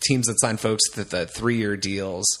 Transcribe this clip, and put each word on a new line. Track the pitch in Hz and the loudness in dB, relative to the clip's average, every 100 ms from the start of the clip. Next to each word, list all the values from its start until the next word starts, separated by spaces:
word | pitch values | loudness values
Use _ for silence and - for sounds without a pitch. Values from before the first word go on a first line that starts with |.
| - | 0
teams | 131 117 | 2 2
that | 104 | 2
sign | 120 110 | 2 2
folks | 113 110 - | 0 2 0
to | - 95 | -2 -4
the | 90 85 | -2 -4
three-year | - 113 117 104 101 | -2 0 2 0 -2
deals, | 98 98 95 90 101 - | -2 -4 -4 -2 -2 -2